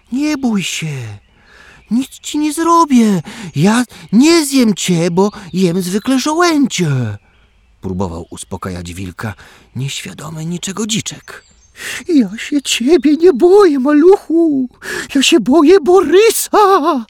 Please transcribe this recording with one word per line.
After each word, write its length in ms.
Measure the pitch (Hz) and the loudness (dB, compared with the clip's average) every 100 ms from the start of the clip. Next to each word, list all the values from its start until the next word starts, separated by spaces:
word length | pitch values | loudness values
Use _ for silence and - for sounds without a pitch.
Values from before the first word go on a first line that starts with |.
| _ | _
"Nie 260 | 254 302 294 | -4 -4 -2
bój 260 | 254 208 | -2 -2
się, 560 | 165 - 160 135 113 101 _ _ _ - - _ - | -4 -6 -8 -8 -10 -14 _ _ _ -20 -20 _ -6
nic 180 | 233 269 | -4 -4
ci 280 | - - 294 | -10 -8 -4
nie 160 | 302 | -4
zrobię, 680 | 302 330 339 294 247 220 185 - - 190 139 | -2 2 2 4 4 4 0 -4 -12 -8 0
ja 280 | 190 233 247 - 165 | 2 2 -2 -8 -2
nie 340 | 208 302 339 285 | 4 4 4 2
zjem 280 | 269 226 | 2 2
cię, 380 | 190 - 170 175 | 0 0 0 0
bo 200 | 170 202 - 175 | 0 -2 -4 -8
jem 280 | 180 185 180 | -2 0 0
zwykle 380 | 180 208 247 262 | -4 -4 -2 -2
żołędzie", 1000 | 302 311 349 302 262 - 165 131 113 104 _ _ _ _ _ _ | 0 0 2 2 0 0 -2 -2 -4 -8 _ _ _ _ _ _
próbował 440 | 95 92 95 85 85 | -10 -6 -6 -8 -14
uspokajać 640 | 92 - 92 101 90 87 | -18 -14 -12 -10 -12 -12
wilka, 400 | 87 95 - 110 101 - _ _ 117 | -12 -14 -10 -12 -12 -18 _ _ -10
nieświadomy 680 | 135 - 190 180 147 160 160 | -10 -10 -14 -14 -14 -10 -8
niczego 420 | 175 - 185 220 | -8 -8 -8 -6
dziczek. 560 | 214 - - - - _ _ _ - - - - | -6 -6 -12 -18 -20 _ _ _ -18 -14 -10 0
"Ja 300 | 302 196 220 | 0 0 -4
się 240 | - 285 | -6 -4
ciebie 560 | - - 240 330 294 302 | -4 -2 0 0 0 2
nie 160 | 349 | 2
boję, 460 | 247 349 403 381 285 | 4 4 6 4 2
maluchu, 880 | 262 294 339 392 - 320 330 269 254 _ - - - 277 | 2 4 4 4 2 0 2 0 -4 _ -12 -10 -4 -2
ja 80 | |
się 160 | - 330 | 2 2
boję 400 | 214 311 294 381 | 2 4 6 4
Borysa", 1300 | 302 381 294 359 453 - - 370 381 392 302 277 | 4 2 4 4 4 0 0 2 4 4 2 -2